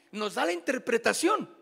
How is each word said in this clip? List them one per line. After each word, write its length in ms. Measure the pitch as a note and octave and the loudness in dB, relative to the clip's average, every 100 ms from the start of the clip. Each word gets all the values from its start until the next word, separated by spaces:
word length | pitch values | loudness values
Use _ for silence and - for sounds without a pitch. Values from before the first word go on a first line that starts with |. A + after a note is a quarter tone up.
| _ | _
nos 220 | G#3 G#3 | -6 -4
da 120 | B3 D4+ | -2 -2
la 60 | |
interpretación. 960 | F4 - B3+ - A3+ A3+ - E4+ G#4 - - | -2 -2 -2 0 0 2 2 2 2 -2 -12